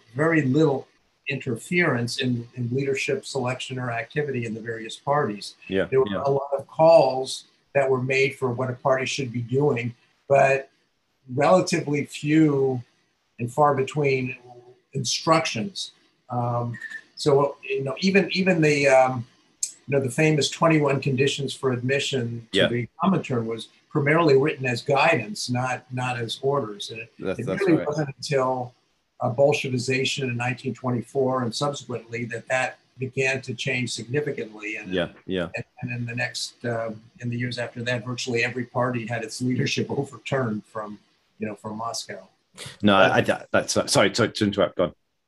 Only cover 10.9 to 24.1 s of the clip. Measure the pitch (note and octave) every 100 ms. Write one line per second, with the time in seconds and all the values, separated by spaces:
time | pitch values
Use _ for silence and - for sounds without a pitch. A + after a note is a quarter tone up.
10.9 | _ _ _ C3 B2 D3 F3+ F3+ E3 C#3
11.9 | D3 B2+ - D3 D#3 D#3 C#3 C3+ B2 -
12.9 | _ _ _ _ - A#2+ D3+ D3 C3 C3
13.9 | D3+ C#3+ C3 B2+ - - - - - _
14.9 | C#3 B2 - - D#3+ D#3+ A2+ G2+ - -
15.9 | - _ _ - B2 A#2+ A#2+ A#2+ A2+ -
16.9 | - - - D3 C#3 - - C3+ C3+ C3+
17.9 | - F#3+ F#3+ E3 F#3 F#3 E3+ D3+ D3 C#3
18.9 | C3 C3 B2+ - _ _ _ - - -
19.9 | C#3 C3+ C#3 D#3 D3+ C3 - E3 D#3 C#3+
20.9 | C3+ C#3+ B2+ C#3+ - C3 - C3+ A#2+ B2
21.9 | C#3 - C3+ A#2 A#2 - F#2+ E2+ A#2+ A#2
22.9 | - F3+ F3 - B2 A2+ A2+ - _ _
23.9 | D3+ C#3